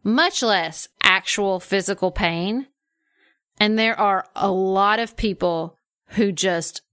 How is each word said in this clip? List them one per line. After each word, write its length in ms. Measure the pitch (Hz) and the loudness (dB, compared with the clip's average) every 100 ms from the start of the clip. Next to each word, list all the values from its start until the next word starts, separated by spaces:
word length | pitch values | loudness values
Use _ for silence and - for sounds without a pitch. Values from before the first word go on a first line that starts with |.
much 380 | 202 240 349 - | 0 0 0 0
less 460 | 233 190 160 - - _ | 0 0 -2 -8 -12 _
actual 580 | - 185 - - 196 185 | 4 4 0 -2 -2 -2
physical 520 | - 196 185 202 185 | -2 -2 0 -2 -2
pain, 560 | - 175 170 185 240 269 _ _ _ _ _ _ _ _ _ | 0 -2 0 -2 -4 -8 _ _ _ _ _ _ _ _ _
and 180 | 208 220 | 0 2
there 220 | 226 - | 0 2
are 260 | 202 190 - | 0 0 -4
a 140 | - 196 | -4 -2
lot 480 | 185 190 190 202 220 | 0 0 2 2 0
of 180 | 226 - | -4 -2
people 600 | 220 180 180 165 165 _ _ _ _ | -4 0 -2 -2 -6 _ _ _ _
who 200 | - 202 | 0 0
just 500 | 160 190 170 - - _ | 0 -2 -2 -4 -10 _